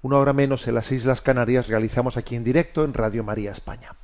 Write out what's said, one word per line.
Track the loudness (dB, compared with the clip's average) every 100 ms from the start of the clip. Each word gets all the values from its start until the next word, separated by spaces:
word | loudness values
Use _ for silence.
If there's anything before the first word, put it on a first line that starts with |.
una | 2 4
hora | 4
menos | 4 2 0 0
en | -2
las | 0
Islas | 0 0 0
Canarias, | 2 2 4 2 2
realizamos | 0 0 0 -2 -4
aquí | -6 -4
en |
directo | 2 2 2 0
en | -2
Radio | 0 -2 -2
María | -4 -4 -6
España. | -10 -12 -14 -16 -20